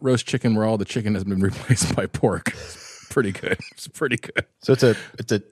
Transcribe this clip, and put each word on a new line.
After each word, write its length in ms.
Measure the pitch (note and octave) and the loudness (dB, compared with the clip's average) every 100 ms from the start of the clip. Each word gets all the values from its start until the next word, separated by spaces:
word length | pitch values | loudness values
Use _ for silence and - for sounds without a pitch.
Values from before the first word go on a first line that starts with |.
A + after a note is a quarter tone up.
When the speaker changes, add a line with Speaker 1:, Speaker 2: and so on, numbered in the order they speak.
Speaker 1:
roast 260 | C3+ B2 - | 0 0 0
chicken 280 | C3 B2 G#2+ | -2 2 2
where 100 | A2 | 2
all 120 | A2 | 0
the 60 | G2 | -2
chicken 280 | B2+ G#2 | -2 -2
has 100 | G#2 | -2
been 160 | F#2+ F#2+ | 0 0
<laughs> 0 | |
replaced 560 | G2 - - B2+ - - | 0 0 0 0 2 -2
by 120 | F#2+ | -4
pork. 420 | - A#2 F#2 - | 0 0 0 -4
It's 540 | - - - - - - | -8 -12 -18 -20 -20 -4
pretty 220 | - A2 | -2 0
good. 260 | F#2 F2+ F#2+ - | -2 -4 -4 -6
It's 160 | - - | -18 -18
pretty 300 | - C#3+ A#2 | -6 -2 -2
good. 280 | - - - _ | -4 -4 -4 _
Speaker 2:
So 120 | - | 2
it's 100 | C3 | 4
a, 120 | B2+ G#2+ - - | 6 4 -2 -12
it's 120 | A#2+ | -2
a 100 | G#2+ - | -2 -2